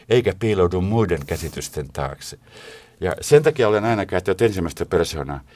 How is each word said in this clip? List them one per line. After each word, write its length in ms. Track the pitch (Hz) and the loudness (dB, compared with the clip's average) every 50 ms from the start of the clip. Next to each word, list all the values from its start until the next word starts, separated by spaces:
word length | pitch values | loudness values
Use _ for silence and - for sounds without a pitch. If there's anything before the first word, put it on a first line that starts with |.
| - - | -4 0
eikä 240 | 110 123 - 101 90 92 | 0 2 2 0 -2 -2
piiloudu 420 | 117 110 104 95 90 85 - 90 | 0 0 2 4 2 2 2 0
muiden 440 | 92 98 110 117 107 90 85 76 69 | 0 0 2 2 2 2 0 -2 -4
käsitysten 640 | - 85 73 80 73 - 69 - - - 76 69 65 - | -4 -6 -6 -6 -8 -8 -10 -12 -10 -10 -10 -10 -10 -8
taakse. 460 | 69 67 67 69 - - - - - _ - - - - - - - - _ _ - | -8 -8 -8 -8 -10 -16 -16 -18 -18 _ -20 -20 -20 -20 -20 -20 -20 -20 _ _ -6
Ja 140 | - 92 - - | -4 -4 -4 -4
sen 220 | - - 147 151 147 | 2 6 6 6 6
takia 240 | 156 139 131 117 | 4 2 2 2
olen 180 | 107 107 104 107 | 2 2 2 2
aina 200 | 117 113 104 95 | 2 0 0 0
käyttänyt 360 | - 95 90 90 98 92 - | -2 -2 -2 0 0 2 2
ensimmäistä 440 | 117 110 98 95 85 80 - - 85 | 2 2 2 0 -4 -4 -4 -6 -4
persoonaa. 560 | - 92 85 82 - - 76 67 69 71 69 - - - | 0 0 0 0 0 -4 -6 -8 -8 -8 -10 -12 -16 -20